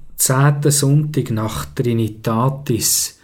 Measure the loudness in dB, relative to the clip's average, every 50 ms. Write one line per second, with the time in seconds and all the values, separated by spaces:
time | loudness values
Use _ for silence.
0 | -16 -14 -6 -2 0 0 2 4 4 4 4 4 2 2 2 2 2 4 4 4
1 | 2 0 -2 -2 -2 -2 -2 -2 -2 -4 -4 -6 -10 -8 -4 -4 -2 0 0 0
2 | 0 -2 -4 -4 -4 -2 0 0 0 0 -2 -2 -2 -2 -2 0 0 0 0 -2
3 | -2 -4 -8 _